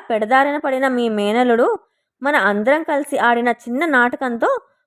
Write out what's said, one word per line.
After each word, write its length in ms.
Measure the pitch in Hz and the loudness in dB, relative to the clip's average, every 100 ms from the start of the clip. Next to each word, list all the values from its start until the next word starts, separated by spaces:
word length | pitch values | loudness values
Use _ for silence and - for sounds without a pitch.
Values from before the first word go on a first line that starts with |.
| - | 0
పెడదారిన 480 | 220 214 262 285 294 | -4 2 2 2 0
పడిన 300 | 294 262 269 | -4 -2 -2
మీ 220 | 247 233 | 0 -2
మేనల్లుడు 720 | 214 202 226 254 233 302 427 - _ _ _ | -2 0 0 2 2 2 -2 -8 _ _ _
మన 140 | 269 294 | -2 0
అందరం 480 | 196 208 208 302 | 2 0 0 0
కలిసి 340 | 320 294 294 277 | 0 -4 -2 0
ఆడిన 300 | 233 233 240 | 0 2 0
చిన్న 380 | 233 - 247 330 | -4 -4 -4 0
నాటకంతో 760 | 269 240 277 262 233 330 523 - _ | 2 0 -2 -6 -2 -2 -2 -6 _